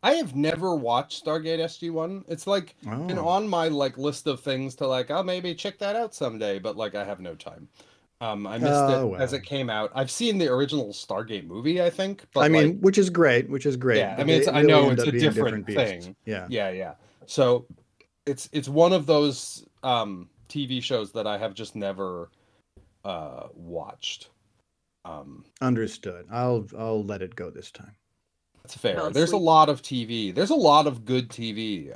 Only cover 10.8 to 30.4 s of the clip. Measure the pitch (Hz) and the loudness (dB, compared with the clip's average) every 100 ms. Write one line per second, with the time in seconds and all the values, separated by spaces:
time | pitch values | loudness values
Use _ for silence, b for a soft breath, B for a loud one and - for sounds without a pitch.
10.8 | 107 101 - 98 110 104 80 92 135 175 | -4 -10 -6 -6 -4 -8 -8 -6 -2 2
11.8 | 175 170 190 196 - 139 147 160 151 196 | 0 0 -6 -6 -4 2 6 6 4 4
12.8 | 190 196 185 170 160 120 - 135 143 127 | 4 6 2 6 6 6 2 -2 -2 0
13.8 | 127 110 101 95 143 160 - 147 147 151 | 2 2 2 0 2 4 4 6 8 8
14.8 | 139 120 120 120 151 110 117 107 98 202 | 8 4 2 4 2 2 0 -2 -2 0
15.8 | 117 90 87 98 - 104 92 117 98 92 | 0 -2 -12 -16 -8 -8 -6 -4 -4 -6
16.8 | 90 73 b b - - 127 123 120 - | -10 -12 b b -10 2 4 4 -2 -20
17.8 | _ _ _ _ - 135 - 151 127 147 | _ _ _ _ -8 -8 -6 -8 -2 4
18.8 | 170 185 143 151 147 131 - - - _ | 6 6 4 2 2 -2 -10 -14 -18 _
19.8 | 131 120 107 95 87 _ _ 151 135 127 | -2 0 -2 -8 -14 _ _ -8 -6 -6
20.8 | 120 123 104 113 107 104 107 98 110 107 | -4 -4 -4 -6 -6 -4 -6 -8 -12 -8
21.8 | 101 95 95 90 85 _ _ _ _ - | -6 -6 -8 -8 -14 _ _ _ _ -20
22.8 | _ _ 101 87 76 64 - - 85 85 | _ _ -10 -8 -8 -14 -18 -18 -12 -10
23.8 | - - - - - _ _ _ _ _ | -10 -12 -12 -14 -18 _ _ _ _ _
24.8 | _ _ - 78 69 67 - _ 131 117 | _ _ -16 -16 -16 -20 -20 _ -2 0
25.8 | 110 - 101 87 87 117 123 120 98 - | -2 -8 -12 -14 -10 -4 -2 -2 -4 -10
26.8 | 113 110 101 101 92 - 87 - - - | -4 -4 -4 -8 -10 -12 -14 -14 -20 -20
27.8 | - 104 _ _ _ _ _ _ - - | -20 _ _ _ _ _ _ _ -20 -6
28.8 | 117 90 156 135 160 202 165 160 151 139 | -4 -2 -2 2 2 4 6 8 8 4
29.8 | - 127 113 117 104 90 | -4 -6 -4 -4 -4 0